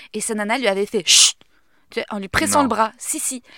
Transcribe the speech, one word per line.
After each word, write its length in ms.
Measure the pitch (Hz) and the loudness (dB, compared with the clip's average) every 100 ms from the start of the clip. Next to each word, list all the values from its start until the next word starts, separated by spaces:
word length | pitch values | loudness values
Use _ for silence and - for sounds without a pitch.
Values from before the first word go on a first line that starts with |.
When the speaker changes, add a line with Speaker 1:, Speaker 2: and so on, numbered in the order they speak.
| - | -12
Speaker 1:
et 80 | 214 | -8
sa 140 | 202 214 | -4 -4
nana 220 | 208 240 | -2 0
lui 100 | 233 | 0
avait 160 | 196 208 | 0 0
fait « 180 | 214 165 | -2 2
Chut !» 300 | - - - _ _ _ _ _ | 4 4 0 _ _ _ _ _
Tu 100 | - | -8
sais, 60 | - | -6
en 100 | 208 | -8
lui 100 | 196 | -4
pressant 300 | - 311 302 | -2 0 2
Speaker 2:
Non. 40 | |
Speaker 1:
le 60 | 277 | 2
bras. 240 | 214 220 - | 2 0 -2
Si, 220 | - 311 | -8 -6
si. 240 | - 254 - | -6 -8 -12